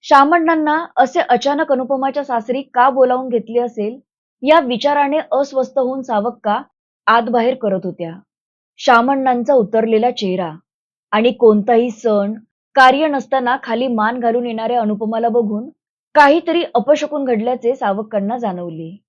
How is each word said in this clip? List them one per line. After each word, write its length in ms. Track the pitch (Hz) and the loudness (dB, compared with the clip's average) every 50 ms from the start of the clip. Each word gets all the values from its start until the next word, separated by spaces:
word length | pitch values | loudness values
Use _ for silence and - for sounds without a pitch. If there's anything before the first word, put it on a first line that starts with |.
शामण्णांना 840 | _ - 294 277 277 294 339 349 320 330 330 311 302 302 302 311 339 - _ | _ 4 4 4 4 4 2 0 2 0 0 0 0 -2 -2 -2 -4 -6 _
असे 240 | - 262 254 262 349 | 0 0 0 2 -2
अचानक 520 | - - 240 240 - 277 294 285 320 302 | 0 2 0 0 2 0 -2 -2 0 0
अनुपमाच्या 520 | 277 247 262 240 277 262 262 277 269 285 277 | 0 -2 0 -4 -4 -2 -2 -4 -4 -4 -6
सासरी 380 | 277 254 233 214 - 247 269 | -4 -4 -6 -4 -4 -6 -6
का 280 | 269 262 _ 254 240 269 | -6 _ _ 2 2 4
बोलावून 380 | 262 269 262 254 247 254 262 262 | 4 2 2 2 2 -2 -4 -4
घेतले 300 | 240 233 202 226 226 240 | -4 -4 -4 -2 -4 -2
असेल 420 | 240 240 233 220 208 214 247 269 _ _ _ _ _ _ _ _ | -2 -2 -6 -6 -8 -8 -8 -12 _ _ _ _ _ _ _ _
या 180 | - 269 302 330 | 0 2 4 4
विचाराने 580 | 294 247 247 220 - 285 294 285 285 277 285 311 - - | 4 0 -4 -2 -2 0 0 0 0 0 -2 -4 -4 -2
अस्वस्थ 460 | - 262 285 269 269 262 254 254 254 277 | -2 -2 -2 -2 -2 -4 -4 -2 -2 -2
होऊन 240 | 254 247 262 269 | -2 -2 -4 -6
सावक्का 600 | 254 - 233 208 202 240 226 _ - 214 208 240 294 _ _ _ _ _ _ _ _ | -6 -2 -2 -2 -2 -2 -6 _ -4 -2 -2 -2 -4 _ _ _ _ _ _ _ _
आत 160 | - 220 233 | 2 2 2
बाहेर 320 | 233 233 226 240 226 247 262 | 2 2 0 0 0 0 -2
करत 260 | 262 - 208 190 190 175 | -2 -2 -2 -2 -2 -4
होत्या. 280 | 185 170 _ 175 165 165 190 _ _ _ _ _ _ _ _ _ _ _ | -8 -8 _ -10 -10 -10 -14 _ _ _ _ _ _ _ _ _ _ _
शामण्णांचा 760 | _ - - 247 233 233 262 277 269 262 262 254 240 240 285 285 | _ 2 4 4 4 4 2 0 0 0 0 0 0 0 2 2
उतरलेला 560 | 254 214 208 220 220 220 226 220 214 226 247 | 2 2 2 0 0 0 2 0 2 2 0
चेहरा 420 | 247 - 208 190 180 185 180 160 156 170 _ _ _ _ _ _ _ _ _ _ | -2 -2 -4 -4 -2 -4 -4 -6 -8 -14 _ _ _ _ _ _ _ _ _ _
आणि 220 | - 214 226 247 | -2 2 2 2
कोणताही 580 | 247 - 247 220 214 208 202 220 240 226 240 247 | 2 4 4 6 6 4 2 2 2 2 2 0
सण, 420 | 214 - - 233 214 202 202 202 220 226 _ _ _ _ _ _ _ | -4 -4 -2 0 0 0 0 -2 -6 -10 _ _ _ _ _ _ _
कार्य 340 | 277 262 262 254 277 311 311 | 6 6 6 6 4 0 0
नसताना 480 | 285 269 214 - - 254 247 240 254 262 | -2 -4 -4 -2 -2 -2 0 0 -2 -2
खाली 260 | - 247 226 233 254 269 | -4 -4 -4 -2 -2 -2
मान 320 | 240 220 208 220 247 254 | 0 0 0 -2 -2 -2
घालून 260 | 233 233 226 247 240 | -2 0 0 0 -2
येणाऱ्या 340 | 240 226 220 226 220 226 247 | -4 -6 -6 -4 -2 -2 0
अनुपमाला 480 | 220 208 214 202 226 214 226 226 233 233 | 0 0 -2 -4 -4 -6 -4 -2 -2 0
बघून 400 | 220 240 233 208 208 208 240 311 _ _ _ _ _ _ _ _ _ | 0 0 0 0 -4 -6 -8 -10 _ _ _ _ _ _ _ _ _
काहीतरी 500 | 302 285 277 294 339 330 - 320 339 339 - _ | 4 6 6 4 2 0 -2 -2 -2 -2 0 _
अपशकुन 500 | 247 233 262 302 294 294 285 302 294 277 | -2 2 2 0 0 0 -6 -6 -6 -2
घडल्याचे 500 | 262 240 214 220 247 254 247 214 233 262 | -2 -2 -2 -2 -4 -4 -2 -2 -2 -2
सावक्कांना 640 | - 254 202 196 202 220 214 - 208 196 202 233 247 | 0 -2 -4 -2 -4 -6 -6 -6 -4 -4 -4 -6 -4
जाणवले. 580 | 233 208 180 180 175 175 165 160 165 165 185 202 _ | -6 -6 -6 -6 -10 -10 -10 -12 -12 -14 -16 -18 _